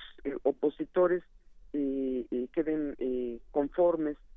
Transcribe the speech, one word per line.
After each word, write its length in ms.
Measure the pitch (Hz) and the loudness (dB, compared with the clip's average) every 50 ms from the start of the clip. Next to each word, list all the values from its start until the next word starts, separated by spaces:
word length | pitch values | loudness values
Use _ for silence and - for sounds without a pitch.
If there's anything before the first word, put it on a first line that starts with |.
| - - - - - | -14 -20 -20 -10 -8
eh, 100 | 139 139 - - | -8 -6 0 0
opositores, 800 | 139 143 - - 151 - - 160 - - 180 180 175 175 180 - - - - _ - - - - - - | 0 0 2 0 -2 -2 -2 -6 -2 2 4 4 4 4 0 -2 -8 -18 -20 _ -20 -20 -20 -14 -8 -4
eh, 540 | 147 143 139 135 135 135 131 131 127 117 - | -2 -2 -2 -2 -2 -2 -2 -2 -4 -4 -4
eh, 180 | - 123 127 127 - | -4 -4 -4 -2 -2
queden, 440 | 170 156 151 156 156 151 143 139 - | -2 0 0 0 -2 -2 -4 -4 -4
eh, 400 | - 131 127 127 123 120 120 117 - - - | -4 -2 -2 -2 -2 -4 -6 -8 -12 -4 -2
conformes 640 | 151 143 143 - - 175 175 170 160 156 147 147 - - - - | -2 -2 0 2 4 4 4 4 2 0 -2 -4 -6 -12 -20 -14